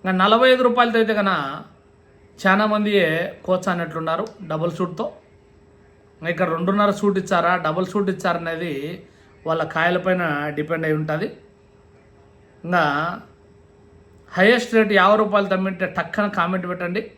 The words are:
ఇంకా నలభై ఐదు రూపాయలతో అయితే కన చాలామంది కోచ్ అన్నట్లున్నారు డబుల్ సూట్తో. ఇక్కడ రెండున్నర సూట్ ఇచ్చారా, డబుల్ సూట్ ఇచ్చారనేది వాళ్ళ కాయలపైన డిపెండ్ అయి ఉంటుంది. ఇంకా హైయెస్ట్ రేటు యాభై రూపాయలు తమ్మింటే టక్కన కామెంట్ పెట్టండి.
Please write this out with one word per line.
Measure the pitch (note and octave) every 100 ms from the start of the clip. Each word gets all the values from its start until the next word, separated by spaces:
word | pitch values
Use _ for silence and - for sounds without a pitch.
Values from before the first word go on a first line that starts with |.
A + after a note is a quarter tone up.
ఇంకా | F#3 F#3
నలభై | G3 A3+ B3+
ఐదు | B3+
రూపాయలతో | B3 A#3+ A#3 A3+
అయితే | A3 G#3+
కన | G3 E3+ C#3 D3 - - _ _ _ _ - -
చాలామంది | F#3+ G3 G#3+ G#3+ G#3 G3+ E3 D#3+ F3+ - -
కోచ్ | F#3 F#3
అన్నట్లున్నారు | F3 E3 D#3 D#3+ E3 A3 - E3
డబుల్ | D#3 E3+ -
సూట్తో. | F3 F3 B3+ - _ _ _ - _ _ - _ _ _ D#3+
ఇక్కడ | E3+ F3+
రెండున్నర | E3 F#3 G3+ G#3 G3+
సూట్ | G3+ F#3+
ఇచ్చారా, | F#3 F3+ E3 F3+
డబుల్ | D#3 D#3+ F#3
సూట్ | G#3 G3
ఇచ్చారనేది | F#3 F#3 E3+ E3 D#3+ E3+ C3+ D3 F#3 - _ - -
వాళ్ళ | D#3+ E3
కాయలపైన | D#3+ D#3+ E3+ F3+ F#3 F#3 E3+ D3 D3 C#3+
డిపెండ్ | D3+ E3 D#3+
అయి | D3+
ఉంటుంది. | D#3 D#3 G#3+ - - _ _ _ _ _ _ _ - _ _ _
ఇంకా | E3+ F3 D3+ C#3+ E3 A3+ - _ - - _ _ - - - - -
హైయెస్ట్ | - G3+ A#3+ A3+
రేటు | A3+ G3+
యాభై | G3 F#3+ G#3+
రూపాయలు | G#3+ G3+ F#3+
తమ్మింటే | F#3+ F#3+ F#3 F3+ -
టక్కన | E3+ - G#3 G3
కామెంట్ | E3+ F#3 F3+
పెట్టండి. | F3+ F3 F#3+ A3